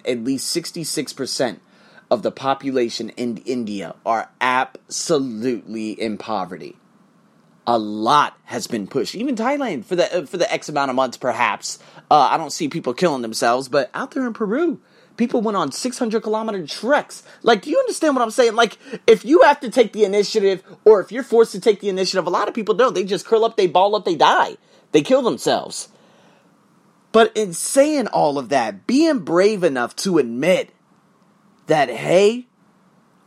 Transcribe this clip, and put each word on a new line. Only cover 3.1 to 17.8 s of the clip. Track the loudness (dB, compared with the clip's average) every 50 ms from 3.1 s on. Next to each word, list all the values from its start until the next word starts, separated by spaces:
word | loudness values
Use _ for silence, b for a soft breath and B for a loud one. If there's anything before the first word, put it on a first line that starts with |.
in | -8 -8 -8 -6 -8 -8
India | -8 -6 -6 -6 -6 -6 -6 -8 -10 -12 -14 -8 -4
are | -4 -2 -2 -4 -8 _ -4
absolutely | -2 0 0 0 -2 -4 -8 -16 _ -12 -12 -8 -4 -2 -2 -2 -2 -4 -6 -6 -4 -4 -6 -6 -8 -10 -10 -8 -8 -8
in | -6 -6 -6 -6 -6
poverty." | -8 -6 -6 -4 -4 -4 -8 -10 -14 -14 -16 -18 _ _ _ _ _ _ _ _ _ _ _ _ _ _ _ _ _ _
A | 0 0 0
lot | -2 -4 -6 -4 0 2 2 2 2 0 -4 _ _
has | -12 -10 -10 -8
been | -6 -8 -8 -8 -6
pushed. | -4 -4 -4 -4 -6
Even | -6 -6 -4 -4
Thailand, | -2 -2 -2 -2 -2 -4 -6 -6 -8 -8
for | -4 0
the, | 0 0 0 -2 -4
uh, | -6
for | -6 -4
the | -4 -2 -2
X | -2 -6 -6 -6
amount | -4 -4 -2 -2
of | 0
months, | 0 -2 -2 -4
perhaps. | -4 -4 -4 -2 0 0 -2 -2 -4 -8 -12 -14 B B B B B B 4
Uh, | 4 4 6 4
I | 2
don't | 0 -2 -6
see | -6 -6 -6 -6
people | -6 -6 -6 -6
killing | -2 0 0 0 0 -2
themselves, | -6 -8 -4 0 0 2 2 0 0 -2
but | -2 -2 -2 -2 -6
out | -10 -10 -8
there | -6 -6 -6
in | -6
Peru, | -6 -4 -4 -2 -2 0 0 -2 -2 -4 b b b b b b b
people | -4 -2 0 0 0
went | 0 0 0
on | -2 -2 -2
six | -4 -6 -6 -6 -4
hundred | -4 -4 -2 -2 -4 -2
kilometer | -4 -4 -4 -4 -6 -6 -8 -8
treks. | -10 -10 -6 -2 0 0 0 0 -4 -12 -20 B B B B 2
Like, | 4 4 4
do | 2 0
you | 0
understand | 0